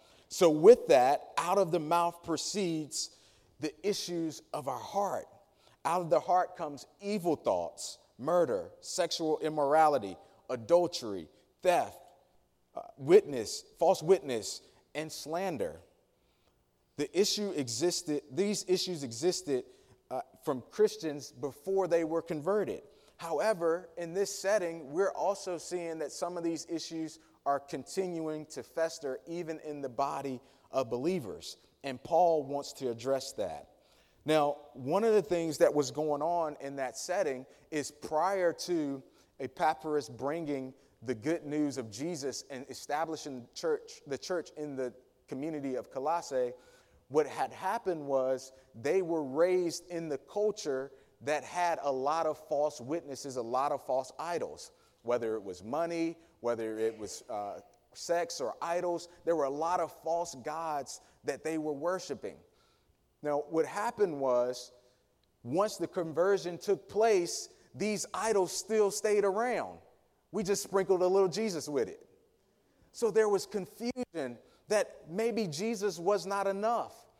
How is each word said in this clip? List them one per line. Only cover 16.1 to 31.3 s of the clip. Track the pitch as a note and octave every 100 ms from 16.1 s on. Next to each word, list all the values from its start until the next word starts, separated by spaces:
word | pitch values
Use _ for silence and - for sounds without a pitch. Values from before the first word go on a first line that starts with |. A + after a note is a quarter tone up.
| _ _ _ _ _ _ _ _ -
The | D3 E3+
issue | G#3 G#3 G3+
existed, | D3 B2+ A2+ F3 - - D3 -
these | C3 G3+ G3+ -
issues | F#3 - E3
existed, | C3+ A2+ F3 F3 - B2+ - - _ _ -
uh, | B2+ - -
from | - C3 -
Christians | - G#3 - D#3+ C#3+ B2+
before | B2 C#3 - G3 G3 F3+
they | E3+
were | D#3 E3
converted. | - D#3 D3+ G#3 D3+ F2+ - - _ -
However, | F3 D3 G#3 F#3+ E3 E3+ F3+ -
in | E3+
this | F3+ G3 -
setting, | F#3+ G#3+ F3 E3 C3+
we're | D#3 G3
also | - E3+ G3 F#3 E3+
seeing | - F3+ E3+ D#3+
that | C#3+
some | - F3 F3
of |
these | E3 D#3+ -
issues | E3 - E3 D#3 - _ _ C#3
are | C#3+
continuing | C#3 C#3+ B2 - F#3+ E3+ D#3 D#3 D3+
to | -
fester | - E3 E3 - C#3+ B2+ -
even | E3+ D#3+ D#3+
in | D3+ D3
the | C3+
body | A#2+ C#3 D3 C#3 B2+ - _ _
of | C3+ A#2+
believers. | B2 D3+ F#3 G#2+